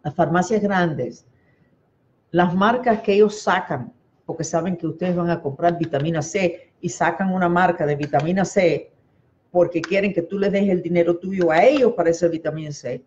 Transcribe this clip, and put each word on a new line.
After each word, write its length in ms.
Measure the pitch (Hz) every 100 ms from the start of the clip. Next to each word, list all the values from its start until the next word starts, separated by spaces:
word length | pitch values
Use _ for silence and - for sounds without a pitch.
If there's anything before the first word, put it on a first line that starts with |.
las 120 | 156
farmacias 460 | - 156 175 180 214
grandes, 640 | 202 190 175 135 120 - _ _ _ _ _ _ _ _ _ _ _
las 240 | 170 180
marcas 460 | 180 208 240 240 214
que 140 | -
ellos 240 | 202 208 208
sacan, 520 | - 185 - 135 117 _ _ _ -
porque 180 | 156
saben 320 | 156 165 175 175
que 100 | 160
ustedes 300 | 151 180 180
van 140 | 170
a 100 | 165
comprar 380 | 143 135 170 170
vitamina 420 | 165 139 156 160
C 520 | 143 196 175 - - _
y 80 | 175
sacan 440 | - 165 170 190
una 160 | 185 175
marca 380 | 175 180 170 147
de 100 | 143
vitamina 480 | 143 143 156 185
C 460 | 175 208 175 - - _ _ _ _ _ _
porque 300 | 175 175 170
quieren 320 | 156 196 202
que 80 | 175
tú 180 | 165 196
les 120 | 196
des 180 | 196 202
el 140 | 180
dinero 340 | 165 175 170 175
tuyo 340 | 190 190 170
a 100 | 156
ellos 300 | 233 294 240
para 180 | - 170
esa 160 | 165 170
vitamina 440 | 160 160 156 156
C 300 | 147 127 139